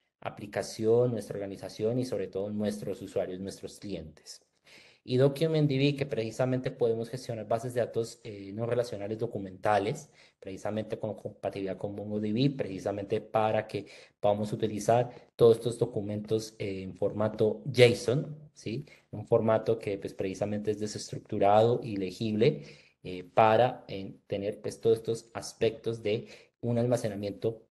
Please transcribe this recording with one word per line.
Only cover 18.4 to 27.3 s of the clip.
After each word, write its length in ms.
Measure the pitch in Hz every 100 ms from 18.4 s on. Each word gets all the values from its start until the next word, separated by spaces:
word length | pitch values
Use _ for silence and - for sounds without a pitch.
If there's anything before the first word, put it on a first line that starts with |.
| -
¿sí? 320 | - 104 113 - - _
Un 160 | 104 104
formato 500 | 117 110 110 113 113
que, 220 | 107 98
pues, 160 | 98
precisamente 560 | - 98 92 104 104 104
es 80 | 104
desestructurado 1000 | 104 107 - - - 107 98 107 117 120
y 140 | 113 98
legible, 640 | 92 - 113 107 131 151 - - _ _
eh, 220 | - 92
para, 600 | 92 - 110 110 127 - -
eh, 260 | 98 98 - -
tener, 320 | 101 101 107
pues, 200 | 107 -
todos 180 | 117 113
estos 320 | - 113 -
aspectos 680 | 104 - - 113 110 117 113
de 240 | 107 113 - - _ _
un 180 | 120 120
almacenamiento 880 | 120 117 110 101 101